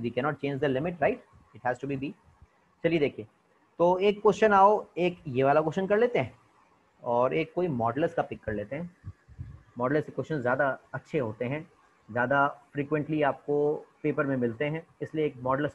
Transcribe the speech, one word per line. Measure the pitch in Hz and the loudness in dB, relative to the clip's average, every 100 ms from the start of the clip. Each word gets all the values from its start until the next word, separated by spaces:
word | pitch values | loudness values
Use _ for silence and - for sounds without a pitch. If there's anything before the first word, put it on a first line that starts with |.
we | 120 | -4
cannot | 120 143 143 | -2 -4 -4
change | 139 139 | -6 -2
the | 143 | -2
limit, | 127 165 175 | -2 -4 0
right? | 151 247 - _ _ | -2 -2 -10 _ _
It | 117 123 | -8 -6
has | 127 | -4
to | 139 | -6
be | 135 | -6
B। | 139 - _ _ - _ _ _ | -8 -12 _ _ -20 _ _ _
चलिए | 165 165 | 0 2
देखिए, | 139 - 107 _ _ _ _ - | 0 -2 -14 _ _ _ _ 0
तो | 175 185 | 2 4
एक | 202 208 | 2 4
question | 214 - 220 | 2 4 6
आओ, | 202 196 214 - - | 8 6 6 -2 -2
एक | 175 175 156 | -2 -2 -6
ये | 123 | 2
वाला | 135 151 | 4 4
question | 160 175 190 | 2 -2 0
कर | 208 | 2
लेते | 240 220 | 2 0
हैं | 120 - _ _ _ _ _ _ | -4 -8 _ _ _ _ _ _
और | 120 120 127 | -2 0 2
एक | 156 160 | 0 -2
कोई | - 180 | -2 -2
modulus | 123 117 120 165 | 0 -2 0 -2
का | 165 | -2
pick | - 113 | -4 -6
कर | - | -6
लेते | 104 107 143 | -6 -6 -8
हैं। | 175 - - - _ - - - - - | -10 -14 -20 -20 _ -16 -16 -16 -20 -4
Modulus | 123 151 | 0 0
के | 143 | -2
question | - 127 156 | -8 -6 -2
ज़्यादा | 120 135 143 123 - | 0 2 0 -2 -8
अच्छे | 135 - 160 | -14 -6 -4
होते | 117 110 | -4 -4
हैं, | 123 147 165 _ _ _ - | -6 -6 -10 _ _ _ -8
ज़्यादा | 113 127 139 143 - _ | -2 2 2 2 0 _
frequently | 139 143 151 147 156 | -8 -4 -4 -2 0
आपको | 139 131 - 147 147 156 - _ | 0 0 -2 0 0 -2 -8 _
paper | 151 139 139 | -4 -2 -2
में | 135 | 0
मिलते | 120 113 | -2 -2
हैं, | 147 160 170 _ | -4 -4 -10 _
इसलिए | 143 156 151 | -8 -4 -4
एक | 131 | -4
modulus | 127 135 147 | -2 -2 -2